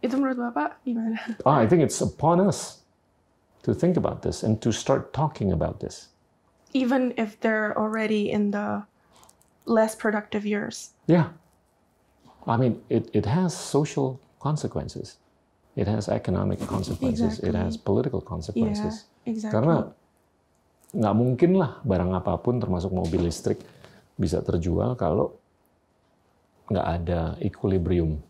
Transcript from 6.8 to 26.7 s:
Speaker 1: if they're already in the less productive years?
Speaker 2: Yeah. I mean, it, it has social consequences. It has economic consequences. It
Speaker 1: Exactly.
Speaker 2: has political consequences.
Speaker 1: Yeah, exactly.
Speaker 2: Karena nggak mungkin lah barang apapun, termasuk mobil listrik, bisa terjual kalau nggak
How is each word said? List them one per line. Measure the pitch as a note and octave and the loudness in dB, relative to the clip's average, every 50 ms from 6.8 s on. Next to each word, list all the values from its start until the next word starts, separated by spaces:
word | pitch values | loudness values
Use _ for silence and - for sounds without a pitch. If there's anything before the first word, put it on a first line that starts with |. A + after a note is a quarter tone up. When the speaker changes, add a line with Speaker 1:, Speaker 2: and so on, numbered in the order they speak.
| C4 A#3+ C4 C4 B3+ B3 - | 0 2 2 2 2 0 0
Speaker 1:
if | - A3+ G#3 G#3 _ | -2 -4 -4 -6 _
they're | - A#3+ A3 G#3+ G#3+ G#3 - | -2 0 0 0 0 -2 -2
already | - G#3+ G#3+ G#3+ A3 A3 G#3+ A3 G#3+ G#3 - | -2 -2 -2 -2 -2 0 0 0 0 0 0
in | - G#3 G#3 G3+ | 0 0 0 0
the | G3+ G#3 G#3 G#3 G#3 G#3 G#3 _ _ _ _ _ _ - - _ - _ _ _ _ _ _ | 0 -2 -2 -4 -4 -6 -6 _ _ _ _ _ _ -20 -20 _ -20 _ _ _ _ _ _
less | - A#3 A3 A3 A3 A3 | 2 4 4 4 4 0
productive | - - A3+ G#3 G#3+ G#3 - - G#3+ G3+ | -2 -2 0 0 0 -4 -4 -6 -4 -2
years? | G#3 G#3 G#3 G#3 - - - - - _ _ _ | -2 -2 -2 -2 -6 -8 -10 -14 -16 _ _ _
Speaker 2:
Yeah. | - D#3+ F3 D#3 - - - _ _ _ _ _ _ _ _ _ _ _ _ _ _ _ _ _ - - _ - | 4 6 6 6 2 -2 -16 _ _ _ _ _ _ _ _ _ _ _ _ _ _ _ _ _ -20 -20 _ -2
I | - A#2 | 0 2
mean, | A#2 C3 B2 A2 - - - | 4 4 2 2 0 -4 0
it, | - A#2 - - - | 0 0 0 2 0
it | G#2+ G2 | 0 2
has | G2+ A#2 E3+ F#3 F3 D#3 | 2 2 2 2 0 -2
social | - - - - - D3+ D3 - - C#3 C3 C3 B2+ _ _ _ _ | -4 -10 0 0 2 0 2 0 -2 -2 -2 -2 -6 _ _ _ _
consequences. | - C#3 D#3 D3 - B2+ - - C#2+ - - - - - - _ _ _ _ _ _ _ _ _ _ _ _ | -4 -2 -2 -2 -4 -4 -6 -4 -8 -6 -10 -12 -12 -14 -16 _ _ _ _ _ _ _ _ _ _ _ _
It | - - | -4 -2
has | F#2+ G#2+ A2 G#2 - | 0 0 -2 0 -2
economic | G#2+ A#2 - - F#2 F#2 F#2+ G2 F#2+ - - | -2 -2 0 -2 -2 0 0 -2 -2 -4 -6
consequences. | - - G#1+ G1+ - - - C4 C4 - A3 A#3 A3 G#3+ - | -4 -4 -4 -4 -4 -6 -4 -2 -2 0 0 0 -2 -2 -2
It | - - - | -4 -2 -2
Speaker 1:
Exactly. | G#3+ | 0
Speaker 2:
has | - - - | -2 -2 -4
political | - - - G2+ G#2+ B2+ C#3 - F#2+ | -6 -2 -2 0 0 0 -2 -4 -6
consequences. | - - E2+ E2 E2 - - A3+ A3+ G#3+ G#3 G#3 G#3+ G#3+ A3 A3 - _ _ _ _ | -8 -6 -8 -8 -8 -6 -2 -2 -2 -2 -2 -2 -4 -6 -6 -8 -14 _ _ _ _
Speaker 1:
Yeah, | - | -8
exactly. | A3+ A3+ G#3+ A3 G#3+ | -6 -6 -6 -2 -2
Speaker 2:
Karena | - A#2+ D#3 E3 D3 - - - _ _ _ _ _ _ _ _ _ _ _ _ _ _ _ _ _ _ _ - | 0 2 2 2 2 0 -4 -10 _ _ _ _ _ _ _ _ _ _ _ _ _ _ _ _ _ _ _ -4
nggak | - A2+ G#2 G2+ | 0 0 2 4
mungkin | G#2+ A#2+ B2+ B2+ A#2+ - E3+ F#3 | 4 2 2 2 4 4 4 4
lah | F#3+ F3+ - - - - | 4 2 0 -4 -8 -2
barang | - F#2+ F2 F2+ F2+ F#2 | 0 0 2 2 0 0
apapun, | F2+ F2+ - F#2 E2+ - - B2 B2 | -2 0 -2 -2 -2 0 -2 -2 0
termasuk | G#2+ G2 F#2 F2+ E2+ F#2+ | 0 -2 -2 -2 -2 -2
mobil | F#2 F2+ F2 E2+ D#2+ F#2 F2 | -2 -2 -2 0 0 0 0
listrik, | E2+ E2 - - - F#2+ - - - - - - - - - _ _ _ | 0 -2 -2 -4 -4 -4 -4 -6 -20 -20 -20 -20 -20 -20 -20 _ _ _
bisa | - F#2 D#2+ D2+ - | -2 -2 0 0 0
terjual | - - - F2+ E2 F2+ E2+ F2+ F#2+ A#2+ B2 | -2 0 -2 0 0 0 0 0 0 0 -2
kalau | A#2+ G2+ E2 D#2 G2+ - - - - _ _ _ _ _ _ _ _ _ _ _ _ _ _ _ _ _ _ _ _ _ _ _ _ _ | -2 0 0 2 2 0 0 -2 -10 _ _ _ _ _ _ _ _ _ _ _ _ _ _ _ _ _ _ _ _ _ _ _ _ _
nggak | - | -4